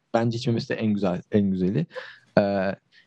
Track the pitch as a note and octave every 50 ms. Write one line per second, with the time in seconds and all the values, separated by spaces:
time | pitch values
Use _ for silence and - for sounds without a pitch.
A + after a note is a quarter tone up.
0 | _ _ - A2+ A#2 A#2 A2+ A#2 B2 A#2+ A#2 A2 - - - - A2+ G#2+ G#2 G2+
1 | G2 F2+ F2 F#2 - - - G#2 G2+ G2 F#2+ F#2 F2+ F#2 A2 D3 E3+ - - -
2 | - - - - _ _ - - G2+ G2+ G2+ G2 F#2+ G2 - - _ _ _ _
3 | _